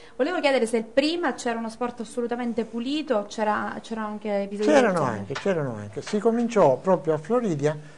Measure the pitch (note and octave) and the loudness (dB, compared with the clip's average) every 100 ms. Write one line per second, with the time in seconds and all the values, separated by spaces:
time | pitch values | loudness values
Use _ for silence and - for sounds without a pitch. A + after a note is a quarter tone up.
0 | - - C#4+ F4+ C#4 C4 A3 A#3 A3 - | -10 -2 0 2 2 2 2 0 0 0
1 | D4+ F4 D#4 - A#3+ A#3 A3+ A3 A#3+ A#3+ | 2 0 -2 -2 -4 -4 -6 -6 -6 -6
2 | G#3+ B3 A#3 A#3+ A#3+ A3+ G#3+ A#3 A#3+ D4+ | -8 -6 -4 -2 -2 -2 -4 -4 -4 -2
3 | A#3+ G#3+ G3+ - G#3 G#3+ F#3 - - A3+ | 0 -2 -2 -2 0 0 -2 -8 -8 -8
4 | G#3+ G#3+ G#3+ G3+ G3+ G3+ G#3+ D4 A#3 F3 | -6 -6 -4 -2 -2 0 4 6 6 2
5 | C3 G#2+ G#2 C#3 G3 E3+ C#3 G#2+ G#2 C#3+ | 0 -2 -6 -4 -2 0 -2 -4 -8 -10
6 | - G#3 A3+ A#3 A#3 A3+ D3+ B2+ F#3 F3+ | -4 0 2 2 2 6 6 6 2 2
7 | D#3 D3+ D3+ B3 A3+ D3+ D3 D#3 - | 2 0 0 0 2 0 0 -2 -8